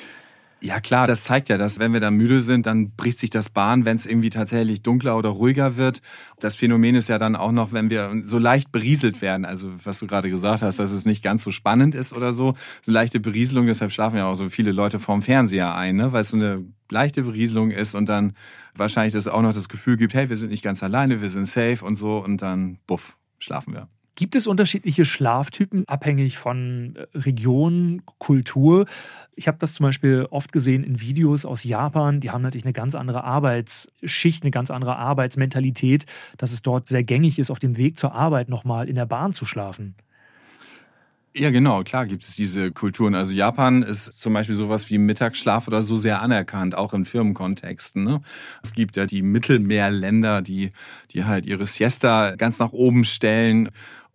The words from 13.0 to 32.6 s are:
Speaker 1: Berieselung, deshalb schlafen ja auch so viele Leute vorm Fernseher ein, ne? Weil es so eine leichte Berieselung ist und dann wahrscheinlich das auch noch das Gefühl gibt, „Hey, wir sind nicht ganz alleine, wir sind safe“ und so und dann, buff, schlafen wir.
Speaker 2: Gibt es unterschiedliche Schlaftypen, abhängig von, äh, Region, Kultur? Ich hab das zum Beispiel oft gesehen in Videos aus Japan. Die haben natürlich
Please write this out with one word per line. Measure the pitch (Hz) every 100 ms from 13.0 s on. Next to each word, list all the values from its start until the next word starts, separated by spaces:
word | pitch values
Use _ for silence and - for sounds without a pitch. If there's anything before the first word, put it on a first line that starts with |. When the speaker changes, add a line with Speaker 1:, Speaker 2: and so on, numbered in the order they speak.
| 117 113
Speaker 1:
Berieselung, | 107 107 123 131 117
deshalb | 110 104
schlafen | 110 110 107
ja | 95
auch |
so | 95 95
viele | - 104
Leute | 98 101 101
vorm | - 101
Fernseher | 107 135 110 95 87 87
ein, | 92
ne? | 98 127
Weil | 120
es | 104
so | 110
eine | 104 95 92 - -
leichte | 110 143 143
Berieselung | 123 110 117 110 110
ist | 101 107
und | 101 104
dann | 104 101 - - - -
wahrscheinlich | - 107 117 110
das | 104 104
auch | 110
noch | 113
das | 104 92
Gefühl | - 127 113
gibt, | 113
„Hey, | 131 131
wir | 110
sind | 110
nicht | 104
ganz | 101 98
alleine, | 98 123 135 113
wir | 101
sind | 98 98
safe“ | 120 117 117
und | 98
so | 101 107 107
und | 95 98
dann, | 95 92 92 92 -
buff, | 90 - - _ -
schlafen | - - -
wir. | 76 - _ _ -
Speaker 2:
Gibt | 180
es | 262 214
unterschiedliche | 190 190 196 175 143
Schlaftypen, | 147 - 127 123 143 - 196 190 -
abhängig | 139 151 139 135 -
von, | 123 127 123 123 120 -
äh, | - 147
Region, | 135 117 127 127 165 175 175 180 - -
Kultur? | - 135 - 135 151 185 202 - - - - -
Ich | 156
hab | 156
das | 156
zum | -
Beispiel | 143 135 139 131 131
oft | 139 -
gesehen | 156 131 131
in | 139 120
Videos | 117 143 151 147
aus | - 123
Japan. | 120 110 143 156 147 143
Die | 127
haben | 123
natürlich | 131 123